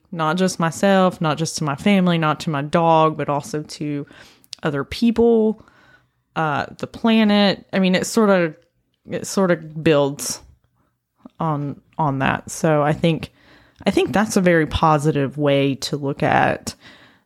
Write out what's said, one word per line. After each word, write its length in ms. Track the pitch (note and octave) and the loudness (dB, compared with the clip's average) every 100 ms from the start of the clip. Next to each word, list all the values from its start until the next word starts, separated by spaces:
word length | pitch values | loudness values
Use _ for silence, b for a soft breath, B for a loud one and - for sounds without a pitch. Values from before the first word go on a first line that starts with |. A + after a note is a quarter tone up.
| _ | _
not 260 | E3+ D#3 F3 | -4 -2 0
just 220 | F#3 - | -2 0
myself, 600 | E3 - G3 F#3+ F#3 - | -4 0 2 4 2 0
not 180 | D#3+ C#3+ | -2 -2
just 200 | D#3+ - | -4 -4
to 60 | |
my 100 | D3+ | -6
family, 440 | C#3+ G#3 G3+ F3+ E3+ | -2 2 4 4 2
not 220 | D#3 D3 | 0 -2
to 100 | - | -4
my 120 | C#3+ | -6
dog, 540 | D3 F3 E3 D#3+ D#3 D#3 | -2 2 4 4 4 0
but 120 | C#3+ | -4
also 340 | C#3+ - D3+ | -4 -6 -10
to 440 | D3 - D3 C#3+ C#3 B B B B - | -10 -10 -8 -6 -10 B B B B -10
other 220 | D#3+ C#3+ | -6 -6
people, 800 | C3+ - A#3 A3+ A#3 A3+ A3 G#3+ b b b b b b _ - | -6 -2 0 2 4 4 0 -2 b b b b b b _ -6
uh, 300 | D#3 C3+ - - | -4 -4 -6 -10
the 80 | - | -14
planet. 800 | - A3+ A3 G#3+ G#3 G3+ - - | -4 0 2 4 4 2 0 -4
I 60 | F#3+ | -2
mean, 160 | F#3 | 2
it 120 | F#3 - | 0 0
sort 240 | - G#3+ | 0 4
of, 260 | F#3+ E3 D3+ _ _ _ _ - | 4 0 -4 _ _ _ _ -10
it 160 | - - | -10 -6
sort 240 | - F#3+ | 0 0
of 320 | E3 D#3+ D#3 | 0 -4 -2
builds 580 | D#3 D3 C#3 D3 - - - _ _ _ _ _ _ _ - - | 2 4 2 -2 -10 -10 -16 _ _ _ _ _ _ _ -16 -6
on, 400 | E3 C#3+ C#3+ - _ - | -4 -4 -6 -10 _ -4
on 220 | D3+ C3+ | -2 0
that. 300 | C3+ C3 - | -2 -2 -6
So 320 | - E3 D3+ | -2 0 2
I 100 | D3 | 0
think, 400 | D3+ E3+ D#3 - B B B B B | 0 0 -2 -6 B B B B B
I 60 | - | -2
think 220 | B3+ F#4 | 0 0
that's 240 | F#3+ G#3+ G#3 | 0 0 2
a 40 | |
very 260 | F3+ E3 D3+ | 4 4 2
positive 680 | - D#3+ D3+ D3+ C#3+ C3 C#3+ | 0 2 2 0 0 -2 -2
way 380 | C#3+ C#3 C#3 C3+ | 0 2 0 -2
to 200 | - C#3+ | -6 -6
look 260 | C#3 C#3+ | -6 -2
at, 520 | C#3 C#3 C3 - - - B B B B | 0 2 2 -2 -8 -16 B B B B